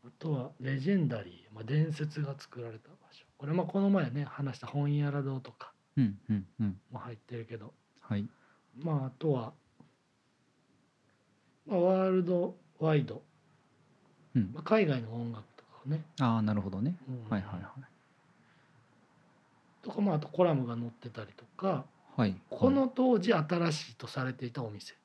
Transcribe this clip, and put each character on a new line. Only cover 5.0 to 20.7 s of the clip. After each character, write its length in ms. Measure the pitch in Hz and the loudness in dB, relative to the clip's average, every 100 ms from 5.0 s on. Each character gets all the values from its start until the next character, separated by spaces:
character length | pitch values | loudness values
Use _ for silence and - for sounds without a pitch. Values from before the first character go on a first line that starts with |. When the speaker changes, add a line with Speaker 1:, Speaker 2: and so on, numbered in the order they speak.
| 143 | 2
Speaker 1:
良 120 | 143 | 0
堂 180 | 135 131 | -2 -4
と 100 | 127 | -8
か 220 | - - _ _ - | -16 -20 _ _ 2
Speaker 2:
う 40 | |
ん 160 | 120 101 - | 2 2 -2
う 40 | |
ん 140 | 107 95 _ | -2 -2 _
う 20 | |
ん。 160 | 107 95 _ | -2 -2 _
Speaker 1:
も 100 | 120 | -14
入 160 | 120 117 | -12 -14
っ 20 | |
て 180 | _ 120 | _ -12
る 100 | 113 | -10
け 120 | 113 | -12
ど、 160 | 107 - _ _ | -12 -20 _ _
Speaker 2:
は 160 | - 101 | -4 -4
い。 100 | 101 _ _ _ _ 117 | -4 _ _ _ _ -10
Speaker 1:
ま 160 | 160 | -2
あ、 140 | 151 131 | -2 -2
あ 20 | |
と 220 | - 160 | -2 0
は、 200 | 131 117 - _ _ - _ _ _ _ _ _ _ _ _ _ _ _ _ _ _ _ _ - | 0 -2 -12 _ _ -20 _ _ _ _ _ _ _ _ _ _ _ _ _ _ _ _ _ -4
ま 80 | 196 | 2
あ、 40 | |
ワ 280 | 175 185 190 | 4 4 4
ー 40 | |
ル 120 | 185 | 2
ド 340 | 175 180 175 - _ _ | 2 2 0 -4 _ _
ワ 160 | 160 156 | 2 2
イ 80 | |
ド、 220 | 117 - - _ _ _ _ _ _ _ _ _ _ | 2 -6 -14 _ _ _ _ _ _ _ _ _ _
Speaker 2:
う 60 | - | 0
ん。 140 | 95 | 0
Speaker 1:
ま 80 | 131 | -4
あ、 20 | |
海 220 | 156 220 180 | 2 4 4
外 160 | 131 | 2
の 120 | 113 | -2
音 200 | 117 117 | -6 -6
楽 100 | 113 - - | -8 -14 -20
と 80 | - | -20
か 160 | - 135 | -16 -6
を 40 | |
ね。 160 | 151 156 - | -4 -6 -2
Speaker 2:
あ 160 | 127 113 | 2 4
ー、 40 | |
な 120 | 107 | 2
る 80 | 104 | 0
ほ 80 | 98 | 0
ど 120 | 95 | -2
ね。 160 | 123 180 131 | -2 -2 -6
Speaker 1:
う 20 | |
ん 40 | 127 | -10
う 20 | |
ん 80 | 110 | -4
う 20 | |
ん。 20 | |
Speaker 2:
は 100 | 110 | -4
い 20 | |
は 160 | 101 92 | -2 -8
い 40 | |
は 60 | 98 | -10
い。 60 | - 131 _ _ _ _ _ _ _ _ _ _ _ _ _ _ _ _ _ _ _ | -14 -18 _ _ _ _ _ _ _ _ _ _ _ _ _ _ _ _ _ _ _
Speaker 1:
と 80 | - | -10
か、 80 | - | 0
ま 140 | 202 | 2
あ、 20 | 151 | 2
あ 40 | |
と 100 | 151 | -2
コ 160 | - 175 | 2 4
ラ 100 | 147 | 4
ム 100 | |
が 100 | 120 | 0